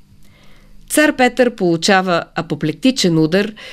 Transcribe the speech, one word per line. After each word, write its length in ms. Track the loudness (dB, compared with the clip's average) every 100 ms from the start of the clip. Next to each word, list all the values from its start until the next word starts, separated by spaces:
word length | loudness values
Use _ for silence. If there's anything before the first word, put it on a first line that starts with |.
| -20 -20 -20 -20 -20 -20 -20 -20 -4
Цар 280 | 0 0 2
Петър 400 | 0 2 0 2
получава 680 | -2 0 2 2 2 -2 -4
апоплектичен 840 | -10 -6 -4 -4 0 0 2 0 2
удар 340 | 2 0 -2 -8 -20